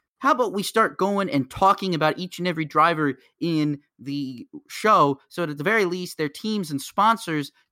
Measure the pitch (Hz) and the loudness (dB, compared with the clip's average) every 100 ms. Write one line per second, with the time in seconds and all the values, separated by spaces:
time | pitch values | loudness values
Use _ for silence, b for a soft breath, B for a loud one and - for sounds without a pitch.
0 | _ _ 262 285 233 190 196 - 208 147 | _ _ 0 2 0 -2 -2 2 0 2
1 | 190 196 190 139 127 - 190 196 190 165 | 0 0 0 0 -2 2 4 4 0 0
2 | 156 160 180 - 180 165 156 160 160 160 | 0 0 -6 -6 -4 -2 -2 2 4 4
3 | 147 135 b _ 165 160 151 143 _ _ | 0 -2 b _ -2 0 0 -2 _ _
4 | 123 143 135 123 - - - - 214 202 | -10 -8 -8 -10 -16 -20 -16 -2 4 6
5 | 143 135 b - 170 143 147 220 185 180 | 4 2 b -6 -6 -4 0 2 2 -2
6 | 180 - 156 - 214 214 165 139 - - | -6 -6 -6 -4 -4 -4 -4 -6 -6 0
7 | 208 226 - 156 139 - _ | 2 2 -2 -4 -4 -10 _